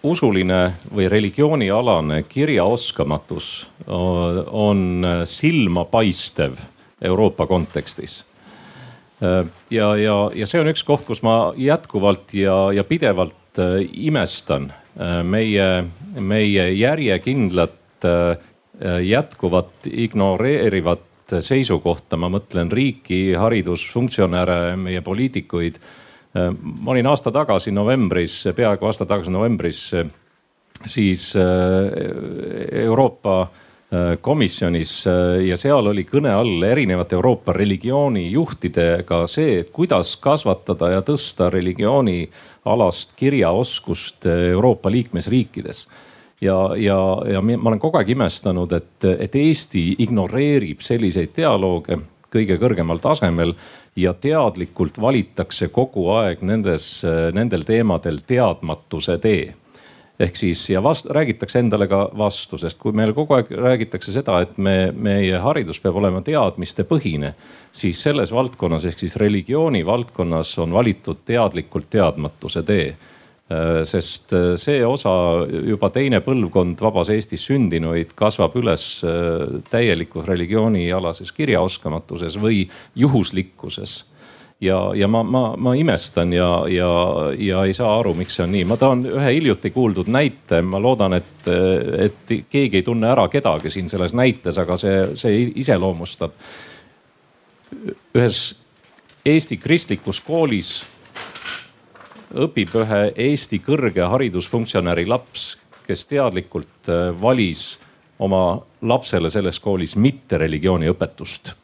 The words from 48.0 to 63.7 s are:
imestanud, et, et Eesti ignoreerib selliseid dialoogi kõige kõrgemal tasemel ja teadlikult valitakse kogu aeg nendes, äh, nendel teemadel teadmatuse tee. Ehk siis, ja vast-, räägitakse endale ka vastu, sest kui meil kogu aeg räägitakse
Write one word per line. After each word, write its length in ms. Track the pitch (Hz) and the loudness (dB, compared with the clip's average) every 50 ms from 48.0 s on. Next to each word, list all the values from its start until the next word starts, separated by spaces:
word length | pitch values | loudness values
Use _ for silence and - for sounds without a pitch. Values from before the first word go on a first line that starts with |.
| 101 98 123 | 2 2 0
imestanud, 560 | 135 117 85 - - - 101 90 90 90 82 | 0 0 -2 -2 -2 -2 -2 0 0 0 0
et, 320 | 87 82 - - _ _ - 95 92 - | -2 -2 -4 -6 _ _ 0 0 0 0
et 160 | 98 98 - | -2 -2 0
Eesti 480 | 135 147 156 156 - - - - 98 82 82 - - | 2 2 2 2 0 -4 -4 -2 0 0 0 0 0
ignoreerib 800 | 113 107 123 107 95 87 104 127 143 147 147 139 107 80 73 - | 0 0 2 0 0 0 -2 0 0 2 2 2 0 0 -8 -10
selliseid 560 | - - 123 117 113 95 - - - - - | -4 -2 -2 0 0 0 0 0 -2 -2 -2
dialoogi 640 | - 165 151 113 101 95 95 90 85 - - 87 76 76 - _ _ _ _ | 0 0 2 2 2 2 0 0 -2 -2 -4 -6 -6 -6 -12 _ _ _ _
kõige 240 | - 117 110 95 92 | 0 0 2 2 2
kõrgemal 440 | 82 113 123 110 - 82 82 85 82 - | 2 2 2 2 0 0 -2 -2 0 0
tasemel 480 | - 156 - - 90 85 85 85 82 85 - - - - - - _ _ | 0 0 2 2 0 2 2 0 0 -2 -6 -12 -20 -20 -20 -20 _ _
ja 180 | 92 90 90 90 | 0 0 0 0
teadlikult 840 | - - 139 156 160 139 110 - 90 87 - - - 95 76 - - | 0 -2 0 2 2 2 0 0 -2 -10 -10 -2 -2 -2 -2 -2 -2
valitakse 640 | 107 123 139 120 98 - _ - 82 - - - - | 0 2 2 2 0 -2 _ -8 -6 -6 -4 -6 -6
kogu 400 | 80 - - 131 127 - 104 87 85 104 | -2 0 0 0 0 -2 -2 0 2 2
aeg 280 | 113 113 95 85 - 95 | 2 2 0 -2 -2 -2
nendes, 540 | 92 107 113 101 95 82 76 - - - - - | -2 -2 0 0 0 -2 -2 -2 -6 -8 -4 -2
äh, 260 | 85 82 82 82 82 82 | -2 0 0 0 0 0
nendel 300 | 101 117 123 95 85 76 | 0 0 0 -2 -2 0
teemadel 540 | - 110 113 117 107 90 80 - 87 78 69 - | 0 2 2 2 2 0 0 -2 -4 -6 -6 -2
teadmatuse 880 | - 127 123 123 101 82 - - 80 78 - _ _ - 80 - - 87 80 | 0 2 2 2 2 0 -2 -6 -8 -8 -8 _ _ -8 -6 -2 -2 -4 0
tee. 300 | - 110 104 87 - - - - _ _ _ - - - - - - _ _ _ | 2 2 2 2 0 -6 -12 -20 _ _ _ -20 -20 -20 -20 -20 -20 _ _ _
Ehk 160 | 104 90 - | -2 -2 -2
siis, 240 | - - 92 85 - - - | -2 -2 0 0 0 0 2
ja 140 | 98 92 101 | 0 2 2
vast-, 240 | 139 156 - - - | 2 0 0 -4 -2
räägitakse 500 | 143 147 156 127 110 - - - - 123 | 0 0 0 0 -2 -4 -6 -2 0 0
endale 280 | 120 113 107 107 101 92 | 2 2 2 2 2 2
ka 140 | 98 98 101 - - | 2 0 0 -2 -2
vastu, 420 | 104 107 104 - - - - - 76 | -2 -2 -2 -2 -4 -12 -12 -12 -8
sest 180 | 87 82 - _ | -8 -8 -8 _
kui 140 | - 113 107 | -6 -2 0
meil 200 | 107 113 110 107 | 0 0 0 0
kogu 180 | 139 156 151 147 | -2 0 2 2
aeg 160 | 127 113 - | 2 2 0
räägitakse 600 | - - 120 127 | -4 -2 2 2